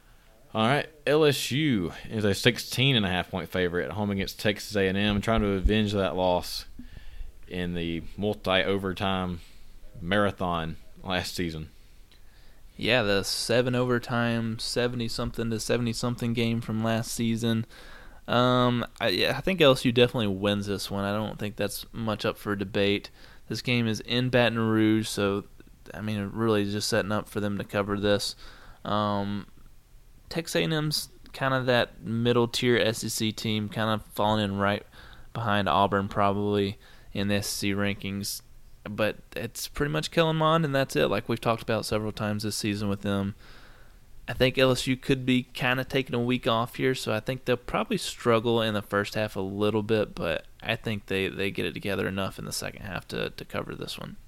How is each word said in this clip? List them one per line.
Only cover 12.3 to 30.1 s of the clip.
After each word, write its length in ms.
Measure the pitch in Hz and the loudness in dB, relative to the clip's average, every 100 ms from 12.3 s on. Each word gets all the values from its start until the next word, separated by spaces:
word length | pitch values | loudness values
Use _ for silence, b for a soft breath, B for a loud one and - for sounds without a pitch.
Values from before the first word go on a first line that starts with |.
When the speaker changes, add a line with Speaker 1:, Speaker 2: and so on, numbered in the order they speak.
| b b b - - | b b b -20 -4
Speaker 2:
Yeah, 260 | 104 123 | 2 4
the 200 | 104 98 | 4 2
seven 520 | 92 - - 117 127 123 | 0 -2 2 2 2 2
overtime, 840 | 127 120 - 120 117 117 113 110 | 2 0 0 0 0 0 -2 -4
seventy-something 920 | - - 120 120 113 - 117 - 113 | -4 -2 0 -2 -4 -4 -4 -4 -2
to 100 | 110 | -2
seventy-something 760 | - 117 120 113 123 120 120 | 0 0 0 -2 -2 -2 -2
game 280 | 117 117 117 | 0 0 0
from 220 | 117 110 | -2 -2
last 280 | 113 113 113 | 0 0 -2
season. 540 | - 117 113 117 113 113 B B B B B - | -2 0 0 2 0 -2 B B B B B 0
Um, 580 | 120 123 127 123 120 - - | 2 4 4 4 2 -2 -2
I, 80 | 117 | 0
yeah, 280 | 92 82 123 | 2 0 0
I 40 | |
think 180 | 180 185 | -2 6
L 100 | 147 | 6
S 120 | 131 123 | 6 4
U 60 | |
definitely 360 | 117 120 131 104 | 6 4 4 0
wins 400 | 95 101 101 101 | 2 2 0 0
this 220 | 95 - | -4 -4
one. 140 | 98 | -2
I 100 | 101 | -2
don't 240 | 104 107 104 | -2 -4 -6
think 180 | 104 107 | -6 -2
that's 280 | 101 - - | -4 -4 -10
much 340 | - 113 104 113 | -6 -4 -2 -2
up 120 | - | -4
for 180 | 107 101 | -2 -2
debate. 540 | 98 104 101 101 - B B B - | -2 0 2 0 -4 B B B -8
This 140 | 110 | -6
game 260 | - 120 113 | 0 0 0
is 120 | 107 | -2
in 280 | - 120 127 | -2 -2 2
Baton 300 | 123 117 113 | 4 4 4
Rouge, 480 | 113 110 110 110 110 | 2 6 6 4 2
so, 380 | - 101 101 - - - - - | 0 0 0 -6 -16 -20 -20 -16
I 80 | 80 | -8
mean, 280 | 107 107 98 | -6 -4 -4
really 320 | 107 113 107 101 | 0 2 4 2
just 220 | 104 - | -2 0
setting 240 | 110 92 | 0 0
up 160 | 107 85 | -2 -4
for 120 | 107 | -4
them 180 | 104 101 | -2 -4
to 60 | |
cover 360 | - 104 101 101 | -4 -2 0 2
this. 360 | 101 101 - - B B B B - | 4 2 0 -8 B B B B -4
Um, 600 | 104 104 101 101 101 - - - - - - - | 0 0 0 -2 -4 -8 -16 -20 -20 -20 -20 -20